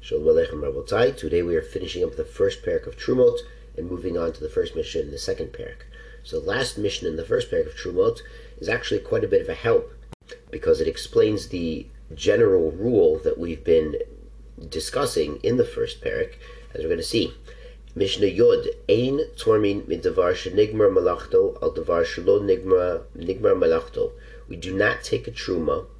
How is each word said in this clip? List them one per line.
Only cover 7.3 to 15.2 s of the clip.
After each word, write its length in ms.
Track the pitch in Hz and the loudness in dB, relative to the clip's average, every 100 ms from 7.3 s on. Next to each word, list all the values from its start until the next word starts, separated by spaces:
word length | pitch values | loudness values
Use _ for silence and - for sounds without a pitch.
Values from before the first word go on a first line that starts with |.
| - - | -2 0
parak 160 | 85 - | -2 -2
of 80 | |
Trumot 460 | - 92 87 104 117 - - - - | -4 -6 2 2 0 -10 -18 -20 -10
is 140 | - | -4
actually 300 | 117 - 104 | -4 -2 -4
quite 220 | - 110 | 0 -2
a 60 | 104 | 2
bit 140 | 98 | 2
of 80 | 90 | 0
a 40 | |
help 380 | 80 117 110 - - - - _ - - | -4 2 2 0 -14 -20 -20 _ -20 -14
because 300 | - - 78 | -6 2 4
it 80 | 78 | 2
explains 600 | - - 117 107 107 - | -2 -2 2 4 2 -4
the 400 | 90 82 80 - - - | -4 -4 -4 -10 -18 -18
general 560 | 78 - 104 110 92 80 | -4 2 4 6 6 2
rule 480 | 78 110 117 82 78 | 0 2 6 6 4
that 180 | 78 - | 0 -2
we've 260 | 85 80 | -4 -6
been 340 | - 82 76 - - - - - - - 80 | 4 4 4 -4 -8 -12 -20 -20 -20 -18 -10
discussing 720 | 80 - 127 143 85 | -8 -6 -4 -2 0